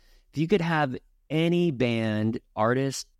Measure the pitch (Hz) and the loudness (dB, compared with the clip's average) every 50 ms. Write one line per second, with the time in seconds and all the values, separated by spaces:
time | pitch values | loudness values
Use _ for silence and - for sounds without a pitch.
0 | _ _ - _ _ _ - 135 160 160 214 196 165 170 170 156 151 131 123 - | _ _ -20 _ _ _ -4 -4 0 2 2 2 2 2 0 0 0 -2 -4 -8
1 | _ _ _ _ _ - 143 156 165 170 175 175 175 175 139 120 127 120 117 113 | _ _ _ _ _ -4 -2 0 2 2 2 2 2 0 0 0 0 0 0 0
2 | 110 110 107 107 107 110 113 - - _ - 101 107 113 123 131 139 139 131 - | 0 0 0 0 0 -2 -2 -4 -8 _ -4 0 0 2 2 0 0 -2 -4 -8
3 | - _ _ | -10 _ _